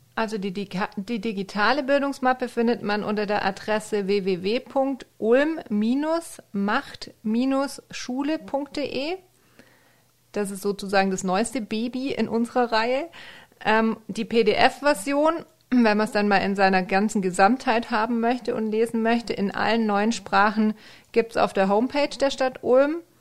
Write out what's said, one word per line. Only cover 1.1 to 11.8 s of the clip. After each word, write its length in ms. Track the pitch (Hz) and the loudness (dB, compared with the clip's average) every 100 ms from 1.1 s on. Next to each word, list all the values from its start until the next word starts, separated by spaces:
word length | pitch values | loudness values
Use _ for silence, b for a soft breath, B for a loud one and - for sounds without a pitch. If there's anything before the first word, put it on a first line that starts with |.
| 233 | -4
digitale 640 | 226 196 196 202 214 277 | -4 -6 -6 0 2 2
Bildungsmappe 640 | 269 285 277 269 254 254 247 | 2 0 0 0 0 0 -2
findet 340 | - 233 240 | -2 0 0
man 220 | 202 208 - | -2 -2 -2
unter 200 | 214 202 | -2 -2
der 200 | 208 196 | 0 -2
Adresse 640 | 196 - 214 - 208 196 | -4 -2 -4 -2 -2 0
w 160 | 202 190 | 0 0
w 180 | 180 | -2
w 160 | 185 240 | -2 -4
punkt 460 | - 277 269 262 - - | -2 -2 0 -2 -10 -4
ulm 440 | 214 254 302 320 - | 2 4 2 -2 -4
minus 680 | 208 220 269 311 330 330 - - | 0 2 2 0 -2 -4 -16 -10
macht 600 | 196 202 247 - - - - | -4 -2 -2 -4 -12 -18 -10
minus 580 | 214 226 262 269 277 - - | -2 0 0 0 -2 -6 -16
schule 480 | - - 254 277 311 | -14 -8 -4 -2 -4
punkt 380 | 196 262 285 - | -4 -6 -6 -6
d 60 | |
e. 360 | 277 247 294 381 - b b b b b b b b _ _ | -6 -4 -6 -8 -12 b b b b b b b b _ _
Das 180 | 208 196 | -6 -6
ist 100 | 196 | -4
sozusagen 480 | 202 202 202 196 196 | -4 -4 0 2 2
das 140 | 190 | 0
neueste 380 | 190 185 233 269 | 0 0 -2 -4
Baby 500 | 208 220 | -6 -4